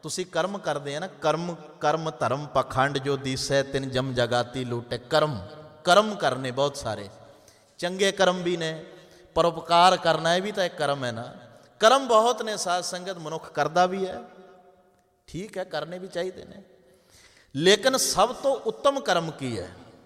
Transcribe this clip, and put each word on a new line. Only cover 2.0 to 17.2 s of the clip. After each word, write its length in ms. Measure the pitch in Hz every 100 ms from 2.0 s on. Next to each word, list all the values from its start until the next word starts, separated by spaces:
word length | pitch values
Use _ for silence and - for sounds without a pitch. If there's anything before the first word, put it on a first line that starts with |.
| 160
ਧਰਮ 360 | 156 120 131 147
ਪਖੰਡ 520 | 135 131 120 139 143
ਜੋ 180 | 135 139
ਦੀਸੈ, 460 | 131 131 - 139
ਤਿਨ 260 | 135 139 135
ਜਮ 220 | 127 135
ਜਗਾਤੀ 500 | 123 120 120 120 131
ਲੂਟੇ। 340 | 123 120 117 120
ਕਰਮ, 420 | - 156 151 120 90 - - -
ਕਰਮ 300 | - 180 214
ਕਰਨੇ 360 | 202 156 127 131
ਬਹੁਤ 260 | 120 143 139
ਸਾਰੇ, 320 | 117 104 101 - - - - _ _ _
ਚੰਗੇ 340 | 175 185 196
ਕਰਮ 300 | 196 185 180
ਵੀ 140 | 175 175
ਨੇ, 280 | 160 160 - - - - -
ਪਰਉਪਕਾਰ 600 | - 170 160 - 170 180 180
ਕਰਨਾ, 380 | 170 160 160
ਇਹ 80 | 175
ਵੀ 100 | 202
ਤਾਂ 120 | 208
ਇੱਕ 120 | 175 175
ਕਰਮ 280 | 147 143
ਹੈ 80 | 123
ਨਾ। 220 | 113 123 - - - - _
ਕਰਮ 260 | 220 269 262
ਬਹੁਤ 340 | 220 233 233
ਨੇ 140 | 220 208
ਸਾਧ 260 | 185 180
ਸੰਗਤ, 360 | 175 180 180 180
ਮਨੁੱਖ 340 | 156 160 -
ਕਰਦਾ 340 | - 151 165 185
ਵੀ 200 | 190 185
ਹੈ, 160 | - - - - - - _ _ _ _ _ _
ਠੀਕ 320 | 156 208 190
ਹੈ, 60 |
ਕਰਨੇ 340 | 185 156 151 180
ਵੀ 100 | 185
ਚਾਹੀਦੇ 360 | 175 185 185
ਨੇ, 180 | - - - - _ _ _ _